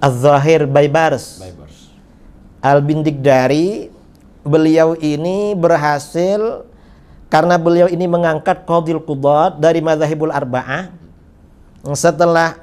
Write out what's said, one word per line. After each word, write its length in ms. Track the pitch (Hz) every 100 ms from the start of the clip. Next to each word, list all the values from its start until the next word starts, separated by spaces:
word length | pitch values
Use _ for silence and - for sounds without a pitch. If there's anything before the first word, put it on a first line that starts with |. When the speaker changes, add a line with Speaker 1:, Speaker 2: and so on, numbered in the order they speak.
Speaker 1:
Az-Zahir 640 | 143 123 139 143 147 160
Baybars. 800 | 143 139 147 156 160 127 - -
Speaker 2:
Baybars. 480 | 92 82 73 - - - - - - - - -
Speaker 1:
Al-Bindikdari, 1300 | 135 143 143 156 156 139 139 131 127 151 180 220 - - - - - -
beliau 560 | 147 156 160 160 160 165
ini 560 | 151 147 170 190 208
berhasil, 1120 | 196 170 165 147 147 143 165 185 208 220 - - - - - - - -
karena 320 | 156 175 175
beliau 320 | 165 170 180
ini 160 | 175 180
mengangkat 560 | 175 170 156 190 180
Qadil 400 | - 170 160 160
Qudat 560 | 156 139 143 147 180 147
dari 240 | 160 165
Madzhabul 480 | 160 156 156 156 156
Arba'ah. 560 | 143 131 127 123 147 185 - - - - - - - - - 139
Setelah 640 | 143 165 151 170 165 165 -